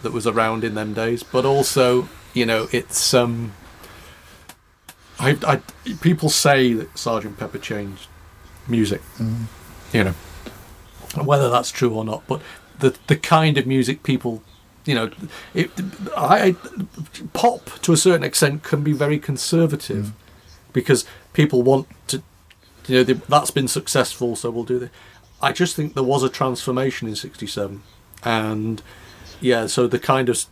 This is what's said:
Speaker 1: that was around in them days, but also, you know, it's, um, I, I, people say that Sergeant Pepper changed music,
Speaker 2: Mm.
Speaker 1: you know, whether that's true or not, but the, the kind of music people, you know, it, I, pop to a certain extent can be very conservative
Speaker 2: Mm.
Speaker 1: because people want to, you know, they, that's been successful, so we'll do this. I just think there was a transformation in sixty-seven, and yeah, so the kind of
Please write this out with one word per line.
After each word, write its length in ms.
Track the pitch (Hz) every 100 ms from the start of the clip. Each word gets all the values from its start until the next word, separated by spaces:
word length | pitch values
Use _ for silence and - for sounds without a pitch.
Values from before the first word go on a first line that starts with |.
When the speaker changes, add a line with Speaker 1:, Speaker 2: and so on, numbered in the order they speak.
Speaker 1:
that 80 | -
was 140 | 117 110
around 380 | 110 110 113
in 100 | 113 104
them 180 | 107
days, 300 | 107 113 117
but 220 | - 127 135
also, 600 | 139 135 - 127 123 - - -
you 120 | - 113
know, 220 | 113 -
it's, 420 | 123 - - -
um, 380 | 131 120 117 117 101 - - - - - - - - - - _ _ - - - -
I, 180 | 131 147 180
I, 80 | 139 - - - 196
people 280 | 165 160 156
say 440 | - 151 139 127
that 240 | 113 - -
Sergeant 400 | - 113 104 101
Pepper 180 | 107 98
changed 500 | - 107 101 95 - - - - - - -
music, 340 | 117 104 98 - -
Speaker 2:
Mm. 280 | 113 113 113 - - - -
Speaker 1:
you 100 | 120
know, 100 | 95 85 - - - - - - - - - 151
whether 260 | 143 143 135
that's 220 | 120 123
true 220 | - 123
or 100 | 110
not, 200 | 110 110 -
but 140 | 151 - - - -
the, 160 | 135 - -
the 80 | 151
kind 420 | - 160 160 143
of 80 | 123
music 380 | 135 120 151
people, 400 | - 127 123 113 - - _ _ -
you 80 |
know, 160 | 127 110 - 156 - -
it, 180 | - 175 - 190 - 196 -
I, 380 | 139 202 190 180 - - 185 - 151 - 165
pop 360 | - 240 240 - -
to 100 | -
a 40 | 165
certain 280 | 185 170 143
extent 380 | - 147 147
can 200 | - 147
be 80 | 147
very 260 | 147 143 147
conservative 920 | - 135 - 165 165 143 - 98 104
Speaker 2:
Mm. 40 | 110 - - - - _
Speaker 1:
because 320 | - - 131 - - -
people 300 | - 147 127
want 240 | 123 135 - - -
to, 120 | 131 - _ _ - _ - -
you 100 | 127
know, 60 |
they, 100 | 127
that's 380 | 135 - 143 -
been 180 | - 131
successful, 680 | - - 139 123 - 120 113
so 160 | 120
we'll 140 | 117 117
do 140 | 127
this. 100 | 123 - - - - _
I 120 | 139
just 220 | 135 175 -
think 180 | 151
there 100 | -
was 200 | 127 139
a 60 | 131
transformation 800 | - 135 123 - 127 135 - 113
in 80 | 104
sixty-seven, 680 | - - 104 - 98 101 - - _ -
and 580 | 117 113 110 107 110 110 - - - - - -
yeah, 280 | 123 120 110
so 200 | - 120
the 120 | 120
kind 280 | - 131 127
of 160 | 113 -